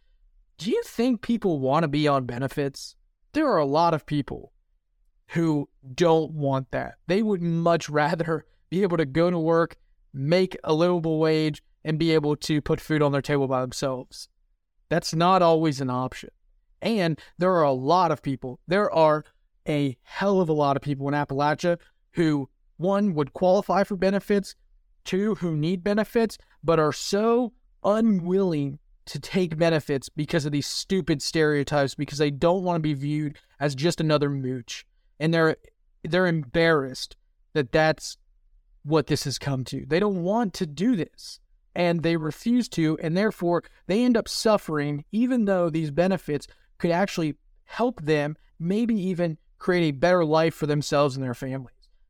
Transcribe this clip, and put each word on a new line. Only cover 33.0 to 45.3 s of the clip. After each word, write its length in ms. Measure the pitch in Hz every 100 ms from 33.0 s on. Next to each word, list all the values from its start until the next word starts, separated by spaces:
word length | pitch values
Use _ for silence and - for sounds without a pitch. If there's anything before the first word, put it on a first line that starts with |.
| 143 151 151 143 _ -
as 160 | 147 131
just 240 | 165 170
another 300 | 160 151 143
mooch. 560 | 139 131 131 117 - - _ _ -
And 140 | 156
they're, 240 | 165 160 - _ _ _ _
they're 240 | 160 175 185
embarrassed 880 | 165 127 170 165 160 131 131 - - _ _ _
that 180 | 156 139
that's 460 | 160 156 156 - - _ _ _ _ _ _
what 240 | 143 156 139
this 160 | 147
has 140 | 143 127
come 260 | - 131 123
to. 200 | 135 131
They 140 | 160
don't 240 | 208 190
want 300 | 170 220 226 -
to 100 | 175
do 320 | 143 214 226
this, 420 | 151 - - - _ _ _ -
and 280 | 175 170
they 140 | 160 165
refuse 500 | 156 - 233 247 226
to, 280 | - 156 156
and 140 | 165 170
therefore 480 | 214 - 175 170 - _ -
they 160 | 196
end 140 | 247 226
up 100 | -
suffering, 800 | - 220 208 - 156 143 147 -
even 320 | 208 247